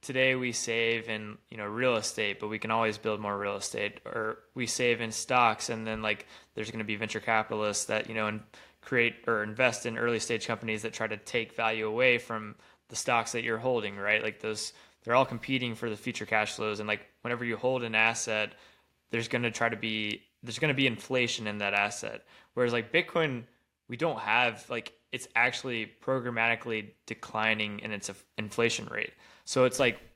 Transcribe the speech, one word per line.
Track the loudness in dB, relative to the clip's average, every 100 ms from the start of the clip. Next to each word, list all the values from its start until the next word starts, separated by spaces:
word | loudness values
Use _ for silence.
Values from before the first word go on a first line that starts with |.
today | -2 4 4 4
we | 0
save | -2 -2 0 2 0 -2
in, | -6 -6 -14 _
you | -8
know, | -6
real | 0 2 2
estate, | 0 -2 -2 -2
but | -4
we | -4
can | 0
always | 2 2 0
build | -2 -2
more | -2 -2
real | -2 -4
estate, | -6 -4 -4 -6 -8
or | -4 -4 -6 _
we | -6 -4
save | 2 2 2
in | 0
stocks, | -6 2 6 6 4 -4
and | -4 -4
then, | -2
like, | -2 -2 -6 -20 -16 -8
there's | -6
gonna | -6
be | -4 -4
venture | -2 -4
capitalists | 2 2 2 0 0 0 0
that, | -2 -2
you | -2
know, | -2
and | -4 -10 -20 -20 _
create | 0 4 4 0 -2
or | 0
invest | 0 2 2 2 -4
in | 0
early | 0 0
stage | 0 -2 -2
companies | -4 -2 -4
that | -4
try | -4 -4
to | -4
take | -2 -2 -2 -2
value | 0 0 -2
away | 4 6 4
from | 2 -6 -6 -14 -20 _ _
the | -6
stocks | 2 2 2
that | -2 -2
you're | -2
holding, | 0 0 -2 -4
right? | 2 2
Like, | 2 -4
those, | -6 -4 -6 -10 -20 _ 4
they're | 4
all | 4
competing | 0 -2 -2 -2
for | -4 -4
the | -4
future | -6 -6 0
cash | 2 2
flows, | -2 -2 -2
and, | -2
like, | -2 -4 _
whenever | -4 -2 -2
you | 0
hold | 0 0
an | 0 4
asset, | 4 2 -2 -2 -2 -6 -20 _ _ _ _
there's | -4 0
gonna | 0 0
try | 0 0
to | 0
be, | -2 -2 -2 -6 _ _
there's | -12 -2
gonna | 0
be | 4 2
inflation | 0 -2 0 0 -2 -4
in | -2
that | 0
asset. | 2 0 -2 -8 -10 _ -20 _
Whereas, | 0 2
like, | 2 2
Bitcoin, | 0 2 0 0 -2 -10 _ _ _ _
we | -2
don't | -2 0
have, | 2 4 4 0 -6
like, | -6 -6 _ _
it's | -10 -2 2
actually | 2 2 -4 -4 -4 _
programmatically | -2 0 0 0 2 2 -2 -4 -4 -14 -10
declining | -10 -6 0 2 2 -2 -6
in | -8
its | -8 -8
inf-, | -12 _ -8
inflation | -6 2 2 2 -4
rate. | -6 -6 -10 -20 -20
So | -2 4 4
it's | 6
like | 2 2 -14